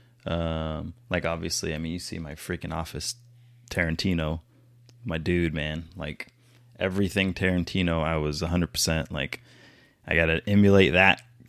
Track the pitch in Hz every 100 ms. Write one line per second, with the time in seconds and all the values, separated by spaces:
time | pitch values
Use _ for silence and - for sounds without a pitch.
0 | _ _ - 85 82 80 78 78 82 -
1 | - 90 82 82 85 - 82 78 82 87
2 | - 87 78 76 - 87 - 80 80 73
3 | - - - - - _ - - 82 80
4 | 95 85 78 82 - _ _ _ - -
5 | 117 82 78 87 85 78 76 82 82 92
6 | 76 73 - _ _ _ _ - 95 95
7 | 95 101 95 87 92 90 82 95 90 82
8 | 78 80 76 76 82 87 82 - - 80
9 | 71 78 71 - - - - - _ _
10 | - 82 80 82 - 101 101 98 82 87
11 | 95 - - -